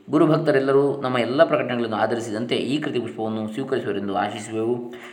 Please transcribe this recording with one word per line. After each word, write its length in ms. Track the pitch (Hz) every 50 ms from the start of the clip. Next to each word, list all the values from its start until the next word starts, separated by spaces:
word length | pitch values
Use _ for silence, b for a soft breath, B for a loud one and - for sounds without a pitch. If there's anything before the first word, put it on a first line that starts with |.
| - -
ಗುರುಭಕ್ತರೆಲ್ಲರೂ 920 | 139 156 170 156 156 156 156 151 147 135 135 139 135 139 143 139 - -
ನಮ್ಮ 160 | 127 127 127
ಎಲ್ಲ 260 | 123 117 113 127 151 165
ಪ್ರಕಟಣೆಗಳನ್ನು 520 | 151 151 147 127 120 123 120 117 110 110
ಆಧರಿಸಿದಂತೆ 600 | 101 117 113 120 113 113 113 104 107 123 120 131
ಈ 260 | 117 123 120 139 151
ಕೃತಿ 180 | 151 135 123 123
ಪುಷ್ಪವನ್ನು 480 | 113 117 - 113 110 110 110 110 107
ಸ್ವೀಕರಿಸುವರೆಂದು 680 | 107 - - - - 135 120 120 113 98 98 101 101 98
ಆಶಿಸುವೆವು. 760 | 101 101 104 107 110 104 107 110 110 110 117 123 120 - - B B B B